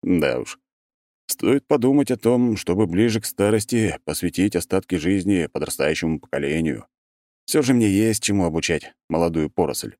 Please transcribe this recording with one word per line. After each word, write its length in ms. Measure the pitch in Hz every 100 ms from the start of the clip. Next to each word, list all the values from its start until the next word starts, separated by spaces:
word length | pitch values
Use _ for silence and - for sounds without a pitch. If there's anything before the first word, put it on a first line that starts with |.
Да 360 | - 90 76 62
уж. 200 | - - _ _ _ _ _ _ _
Стоит 400 | - - 139 _
подумать 460 | 147 120 139 139
о 60 | 123
том, 400 | 113 123 123 107
чтобы 280 | - 90 104
ближе 360 | 87 117 110
к 40 | -
старости 720 | - 101 110 - 120 110 73 -
посвятить 500 | 78 87 - 98 90
остатки 400 | - 92 - 90
жизни 500 | 80 98 90 95 80
подрастающему 680 | - - - 71 80 82 80
поколению. 680 | - 69 69 78 80 60 - _ _ _ _ _ -
Всё 140 | 156
же 120 | 131
мне 160 | 123 107
есть 340 | 98 110 107
чему 200 | - 101
обучать 500 | 87 80 - 78 - _ _
молодую 420 | 80 85 80 76
поросль. 460 | - 80 67 57 -